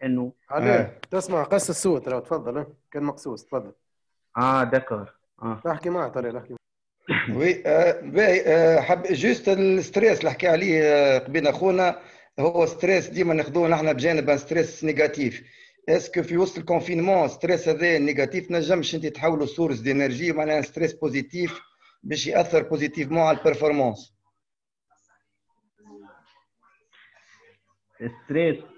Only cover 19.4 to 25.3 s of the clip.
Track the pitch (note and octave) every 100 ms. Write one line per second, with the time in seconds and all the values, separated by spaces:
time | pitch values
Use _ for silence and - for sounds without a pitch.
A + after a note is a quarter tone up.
19.4 | C#3+ E3 E3 A#2+ B2 C3+ C#3 B2 E3+ D3+
20.4 | D3+ D3+ - D#3 D#3 - D3+ C3 C3 F3
21.4 | E3+ - - _ _ _ - D3+ - F3
22.4 | E3+ D#3+ D#3 D3+ D3 D3+ C#3 E3 D#3 D3+
23.4 | D#3+ C#3 D3+ D3 B2 G2+ - _ _ _
24.4 | _ _ _ _ _ _ _ _ _